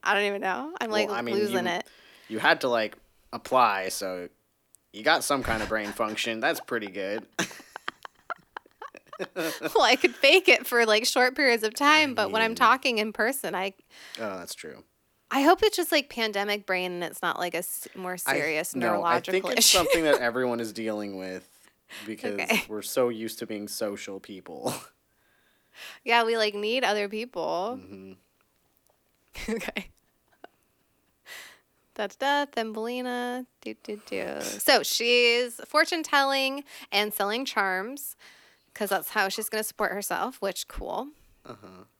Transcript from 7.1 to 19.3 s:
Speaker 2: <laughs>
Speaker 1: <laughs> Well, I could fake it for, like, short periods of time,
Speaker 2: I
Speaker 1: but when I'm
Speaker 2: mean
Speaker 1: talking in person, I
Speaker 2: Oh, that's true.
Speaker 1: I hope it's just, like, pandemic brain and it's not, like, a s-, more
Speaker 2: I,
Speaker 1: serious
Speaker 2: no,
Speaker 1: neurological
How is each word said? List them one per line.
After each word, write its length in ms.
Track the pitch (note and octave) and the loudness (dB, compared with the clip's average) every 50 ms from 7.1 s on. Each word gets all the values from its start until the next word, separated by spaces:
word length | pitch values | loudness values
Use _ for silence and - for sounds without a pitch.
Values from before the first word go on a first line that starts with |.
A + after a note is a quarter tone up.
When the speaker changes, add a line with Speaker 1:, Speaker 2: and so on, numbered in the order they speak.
| G#2 A2+ - _ _ - | -6 -6 -8 _ _ -6
Speaker 2:
<laughs> 80 | - - - - - - - - _ - _ _ - - _ _ _ _ - _ _ _ _ - _ _ _ _ A4 - _ - _ _ - - | -6 -6 -6 -18 -20 -18 -18 -12 _ -12 _ _ -20 -20 _ _ _ _ -14 _ _ _ _ -20 _ _ _ _ -20 -18 _ -20 _ _ -12 -12
Speaker 1:
<laughs> 60 | F#3+ - _ | -12 -10 _
Well, 460 | F#3 D#3+ D#3+ - - - D#3 - A4 | -6 -6 -6 -6 -6 -8 0 4 6
I 140 | - - B3 | 6 6 6
could 180 | - - E4+ A#3 | 6 4 0 2
fake 340 | - - C#4 D#4 F#4+ - - | 4 6 8 8 8 8 6
it 160 | C4 - B3 | 6 6 4
for, 220 | - B3 A#3+ A#3 | 0 2 4 6
like, 180 | A3 G#3+ G#3+ A#3 | 6 4 4 4
short 300 | - - C4+ B3 B3+ C4 | 2 4 4 4 4 4
periods 300 | - D4 C4 A#3 A3+ G#3+ | 4 4 4 4 4 2
of 100 | G#3+ - | -2 -2
time, 360 | - C#4+ C#4+ D4+ D#4 D#4 C#4+ | 2 4 6 6 6 6 4
Speaker 2:
I 40 | B3 | 2
Speaker 1:
but 160 | A3 G#3 G3 | 0 0 2
when 100 | G3 A3 | 2 2
I'm 100 | A3+ A3+ | 2 2
Speaker 2:
mean 40 | A#3 | 2
Speaker 1:
talking 420 | - B3 A3 B3 B3+ - C#4 A#3+ G#3+ | 4 6 6 6 6 2 0 0 0
in 140 | G#3+ A3 | -2 -2
person, 400 | G#3 - G#3+ A#3 C4+ - - F3 | 0 0 0 0 0 -2 -4 -4
I 220 | F3+ F3+ F#3 G3 F#3+ _ _ _ _ - - - - - | -4 -4 -4 -6 -8 _ _ _ _ -20 -20 -18 -10 -8
Speaker 2:
Oh, 180 | A2+ G#2 F#2+ F#2 | -6 -6 -6 -8
that's 160 | E2+ - - | -10 -12 -14
true. 300 | - - D#2 C#2+ - - _ _ _ _ _ _ _ _ _ | -14 -14 -16 -16 -18 -20 _ _ _ _ _ _ _ _ _
Speaker 1:
I 140 | - C4+ | 0 4
hope 180 | C#4 D4+ F#4 F#4 G#4+ | 6 6 6 8 6
it's 120 | G#4+ - | 2 2
just, 140 | - F4 - | 2 -2 2
like, 180 | - D4+ C4+ - | 2 0 0 0
pandemic 580 | - - A3+ A3 G3+ G3 G3+ G#3 G#3 G#3 G3+ | -4 -2 -2 -2 0 -2 0 0 -2 -4 -2
brain 260 | - F#3 F3+ F3+ F3+ | -2 -2 -2 -2 -4
and 100 | F3+ F3 | -4 -4
it's 180 | F3 D#3 D3+ - | -6 -6 -6 -4
not, 160 | - F3 - | -2 -2 -2
like, 180 | - F3 F3+ E3 | -2 -4 -4 -4
a 40 | E3 | -4
s-, 300 | F3 - - - - - - | -6 -6 -8 -10 -12 -12 -12
more 200 | F#3+ F#3 F3+ F3+ F3 - - | -10 -8 -8 -6 -6 -2 -2
Speaker 2:
I, 60 | C3+ | 0
Speaker 1:
serious 420 | D3 D3 D#3 D#3 D3+ E3+ - - | 0 0 -2 -2 -2 -4 -4 -4
Speaker 2:
no, 100 | - - F3 | -2 0 0
Speaker 1:
neurological 500 | F3 - F#3 E3+ E3+ E3+ F3 - | 0 0 2 2 2 2 0 0